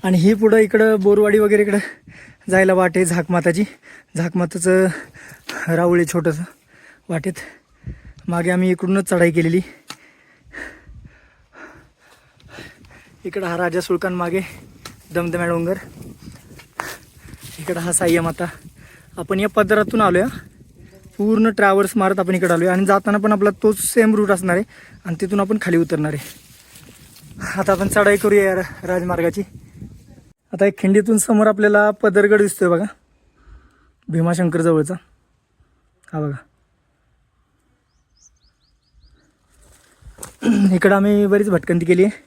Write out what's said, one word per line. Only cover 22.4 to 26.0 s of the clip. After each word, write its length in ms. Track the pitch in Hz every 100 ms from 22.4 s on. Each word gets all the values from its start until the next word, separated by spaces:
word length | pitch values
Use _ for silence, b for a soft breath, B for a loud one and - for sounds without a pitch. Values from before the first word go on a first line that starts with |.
| 175
आलोय 160 | 170 180
आणि 160 | 180 196
जाताना 320 | 202 208 208
पण 140 | 208
आपला 180 | 208 202 196
तोच 180 | 214 208
सेम 340 | - 247 220
रूट 160 | 214 202
असणार 260 | 190 185 175
आहे 80 | 226 B B B
आणि 120 | 180 160
तिथून 200 | 190 202
आपण 180 | 196 214
खाली 160 | 185 170
उतरणार 380 | 160 160